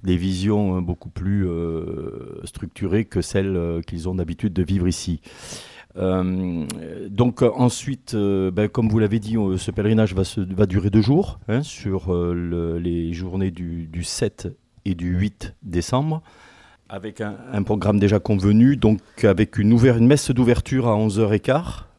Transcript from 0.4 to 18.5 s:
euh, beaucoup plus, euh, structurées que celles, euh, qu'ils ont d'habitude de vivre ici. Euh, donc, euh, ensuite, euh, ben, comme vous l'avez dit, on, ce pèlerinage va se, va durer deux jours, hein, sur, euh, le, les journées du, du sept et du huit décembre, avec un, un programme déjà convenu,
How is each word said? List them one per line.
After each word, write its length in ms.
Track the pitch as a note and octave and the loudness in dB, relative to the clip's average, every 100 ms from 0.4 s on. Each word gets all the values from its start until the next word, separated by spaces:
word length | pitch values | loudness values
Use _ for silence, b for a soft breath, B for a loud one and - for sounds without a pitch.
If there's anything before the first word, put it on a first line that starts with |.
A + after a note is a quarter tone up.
| G2 G#2 G#2 F#2 | 0 0 0 0
euh, 40 | |
beaucoup 280 | F2 F2+ - | -2 -6 -8
plus, 360 | - F#2+ G2+ F#2 | -8 -2 0 0
euh, 920 | E2+ E2+ D#2+ D#2+ - - - - - | -2 -4 -4 -6 -8 -10 -12 -14 -14
structurées 600 | - - F2+ - G2 G2 | -14 -12 -14 -8 -2 0
que 160 | A2 F#2+ | 0 -4
celles, 360 | E2+ G2 G2 F#2+ | -2 -2 0 -2
euh, 240 | E2+ E2 | -2 -4
qu'ils 260 | E2 E2+ E2 | -6 -8 -6
ont 60 | |
d'habitude 380 | F#2 E2 E2+ G#2+ | -4 -4 -4 -4
de 100 | E2 | -2
vivre 240 | E2+ F#2+ F2+ | 0 0 0
ici. 340 | E2+ - E2+ B B B B B B B F#2 | -2 -4 -6 B B B B B B B -4
Euh, 720 | F#2+ F#2 F#2 F#2 F#2 E2+ D2+ D#2 D#2+ D#2 - | -2 0 0 -2 -2 -4 -6 -10 -12 -12 -12
donc, 320 | G2 B2 - | 0 0 4
euh, 80 | D3 C3+ | 2 4
ensuite, 580 | B2 - - C3+ - | 0 0 -8 -10 -6
euh, 380 | A2+ G2+ G2 F#2+ | -2 0 2 0
ben, 160 | F2+ G#2 | 0 -2
comme 200 | - A2+ | 0 2
vous 120 | A2+ | 2
l'avez 180 | G#2+ A2+ | 2 0
dit, 180 | G#2 A2+ | -2 -2
on, 200 | G2+ F#2 | 0 0
ce 160 | - | -2
pèlerinage 420 | G#2 G#2 A2 G#2+ | -2 2 4 2
va 80 | F#2+ | 2
se, 180 | F#2+ - | -2 -2
va 260 | F#2 F#2 G2+ | -6 0 2
durer 240 | F#2+ F#2+ | 2 4
deux 120 | G#2 | 4
jours, 380 | G#2+ D3 G3 - - | 4 4 2 -6 -4
hein, 160 | A2 | -4
sur, 500 | D3 - - F#2+ E2+ | -4 -8 -4 -4 -2
euh, 180 | F2 F2 | -2 0
le, 460 | F2 F2 E2+ E2 E2+ | -2 -2 -2 -2 -2
les 340 | F2 E2+ E2 | -2 -2 -4
journées 380 | E2+ F#2 F#2 F#2+ | -6 -6 -2 -2
du, 380 | E2+ F2 E2+ E2 | -4 -8 -8 -8
du 160 | D#2+ | -8
sept 440 | F2 - A2 - F2 D2 _ _ | -8 -4 -4 -4 -12 -12 _ _
et 100 | - | -6
du 220 | F2 F2 F2+ | -4 -2 0
huit 400 | G2+ - - - | -2 -4 -14 -14
décembre, 580 | - F2 - B2+ D#3 D#3+ b b b b b b _ | -6 -4 -2 -2 -2 -4 b b b b b b _
avec 320 | G2 G#2 G2+ | -14 -12 -8
un, 140 | G#2+ G2 - | -8 -8 -8
un 120 | G#2 | -6
programme 340 | G2 G#2 G2+ G#2 | -2 -2 2 4
déjà 220 | G2 G2+ | 4 2
convenu, 560 | - G2+ F#2+ | 2 2 4